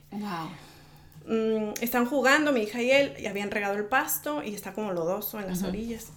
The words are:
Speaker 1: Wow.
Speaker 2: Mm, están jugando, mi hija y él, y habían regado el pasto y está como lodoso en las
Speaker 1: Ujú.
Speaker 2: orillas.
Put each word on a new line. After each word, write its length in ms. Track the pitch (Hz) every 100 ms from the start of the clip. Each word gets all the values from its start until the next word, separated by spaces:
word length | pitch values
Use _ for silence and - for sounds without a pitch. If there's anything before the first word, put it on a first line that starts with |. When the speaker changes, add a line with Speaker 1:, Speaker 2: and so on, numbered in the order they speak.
| -
Speaker 1:
Wow. 380 | 202 208 170 160 175 - - - - - - -
Speaker 2:
Mm, 460 | 220 220 220 214 208
están 260 | 233 247 240
jugando, 460 | 285 247 294 294
mi 100 | 262
hija 200 | 214 247
y 80 | 240
él, 220 | 269 277 -
y 60 | 208
habían 240 | 196 202
regado 220 | 214 202 202
el 80 |
pasto 580 | 208 262 294 - 302 294
y 120 | -
está 180 | 202 196
como 200 | 190 214
lodoso 460 | 175 160 202 208 220
en 80 | 190
las 120 | 180
Speaker 1:
Ujú. 80 | 185
Speaker 2:
orillas. 400 | 190 233 226 -